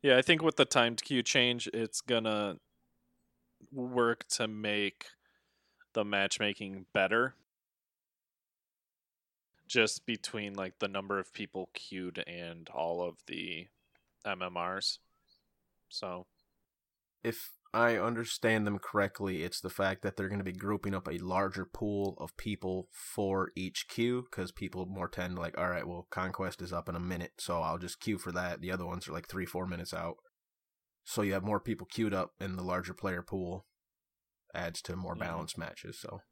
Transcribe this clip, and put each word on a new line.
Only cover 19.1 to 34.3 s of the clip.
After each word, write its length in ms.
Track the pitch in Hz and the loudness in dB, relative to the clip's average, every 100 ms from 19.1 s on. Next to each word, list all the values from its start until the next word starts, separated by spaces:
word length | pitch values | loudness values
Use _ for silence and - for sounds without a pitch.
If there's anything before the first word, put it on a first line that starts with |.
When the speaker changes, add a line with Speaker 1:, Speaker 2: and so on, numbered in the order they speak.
| - 98 90 | 0 -2 -2
Speaker 2:
it's 160 | 87 - | -2 -4
the 100 | 95 | -6
fact 320 | - 98 95 | 0 0 2
that 120 | 101 - | -2 -2
they're 140 | 95 | -2
gonna 140 | 101 | -2
be 80 | 95 | -2
grouping 400 | 92 98 104 104 | -4 -2 0 0
up 140 | 95 92 | -2 -2
a 100 | 85 | -4
larger 480 | 90 95 98 98 90 | 0 2 2 0 -6
pool 500 | - 107 101 98 - | -4 -2 0 -2 -2
of 160 | 82 - | -10 -8
people 500 | - 101 92 95 92 | -4 -4 -2 -4 -4
for 600 | - - - 98 95 92 - | -14 -10 0 2 2 0 -2
each 320 | 92 - - | -4 -4 -6
queue, 400 | - 117 123 123 | 0 2 2 -2
'cause 200 | - 90 | -6 -6
people 340 | - 95 92 92 | -4 -6 -4 -6
more 220 | 95 87 | -4 -6
tend 260 | - 90 90 | -4 -4 -4
to, 60 | |
like, 160 | 85 - | -4 -2
"All 120 | 90 | 0
right, 160 | 87 85 | 0 -4
well, 160 | 87 85 | -8 -8
Conquest 520 | - 92 - 95 - | -4 -4 -2 -4 -4
is 100 | 90 | -6
up 160 | 87 - | -4 -4
in 80 | 85 | -4
a 40 | |
minute, 400 | 87 90 85 - | -4 -4 -6 -8
so 200 | - 87 | -4 0
I'll 160 | 80 85 | 0 -2
just 200 | 87 - | -6 -6
queue 180 | - 98 | -4 -2
for 140 | - | -2
that." 300 | 87 90 87 | -4 -4 -4
The 100 | 87 | -4
other 140 | 92 87 | -4 -4
ones 220 | 87 - | -6 -6
are, 40 | |
like, 140 | 80 - | -8 -6
three, 180 | 92 90 | -6 -4
four 200 | 87 92 | -2 -4
minutes 280 | 87 175 | -4 -6
out. 240 | 82 85 - _ _ _ _ _ _ _ _ | -6 -6 -8 _ _ _ _ _ _ _ _
So 180 | - - | -6 0
you 100 | 104 | 2
have 100 | 95 | 2
more 160 | 98 104 | 2 0
people 260 | - 107 - | 0 -6 -6
queued 260 | - 110 | -2 0
up, 200 | 95 92 _ | 0 -2 _
and 180 | 95 92 | -6 -4
the 60 | |
larger 300 | 92 90 90 | -2 -2 -4
player 280 | 90 98 87 | -6 -4 -4
pool 440 | - 98 90 92 - _ _ _ _ _ _ | -4 -4 -4 -6 -12 _ _ _ _ _ _